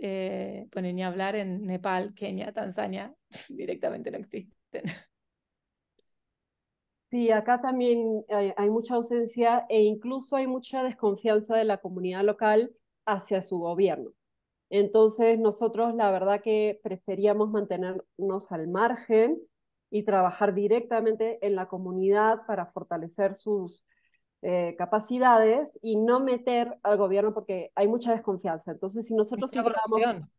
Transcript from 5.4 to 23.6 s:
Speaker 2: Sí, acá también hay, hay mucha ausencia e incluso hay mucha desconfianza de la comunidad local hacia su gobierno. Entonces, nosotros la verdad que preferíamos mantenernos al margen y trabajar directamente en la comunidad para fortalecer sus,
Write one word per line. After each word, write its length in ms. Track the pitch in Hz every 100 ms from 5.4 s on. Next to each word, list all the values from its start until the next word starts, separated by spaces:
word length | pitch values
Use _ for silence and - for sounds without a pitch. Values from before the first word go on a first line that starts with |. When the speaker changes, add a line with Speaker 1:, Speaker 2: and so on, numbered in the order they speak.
| _ _ _ _ _ _ _ _ _ _ _ _ _ _ _ _ _
Speaker 2:
Sí, 200 | 240 233
acá 300 | 220 220 247
también 640 | 262 254 247 233 226 214 -
hay, 240 | 208 196 190
hay 140 | 202
mucha 240 | 220 233
ausencia 720 | 247 233 240 233 233 233 240 -
e 140 | 220
incluso 520 | 208 214 240 269 262 277
hay 100 | 262
mucha 340 | 254 254 269
desconfianza 720 | 254 - 214 202 226 214 214 226
de 80 |
la 140 | 220 196
comunidad 460 | 185 180 180 185
local 480 | 202 208 220 214 247 - _ _ -
hacia 360 | 202 - 190
su 160 | 185 180
gobierno. 500 | 170 175 196 147 120 - _ _ _ _ _
Entonces, 680 | 202 202 220 220 220 226 226
nosotros 560 | 220 214 233 214 233
la 160 | 233 202
verdad 300 | 190 185 202
que 380 | 220 214 214 208
preferíamos 680 | 208 185 - 190 208 208 214
mantenernos 1000 | 208 202 180 185 185 - - 196 196 -
al 160 | 170 160
margen 720 | 185 233 240 - 220 233 339 - _ _ _ _
y 120 | 214
trabajar 500 | 208 196 180 - 202
directamente 840 | 190 202 233 233 226 220 214 226 226 202
en 80 |
la 140 | 196 185
comunidad 720 | 185 185 185 190 202 214 226 233
para 200 | 196 175
fortalecer 680 | - - 160 165 - 196 196
sus, 460 | - 208